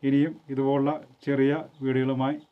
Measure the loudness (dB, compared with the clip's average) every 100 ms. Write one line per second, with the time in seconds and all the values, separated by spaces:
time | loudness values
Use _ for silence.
0 | 2 2 2 -2 -10 -2 0 2 0 -2
1 | -8 -14 -4 2 2 0 -6 -8 -2 0
2 | 0 0 -2 -4 -10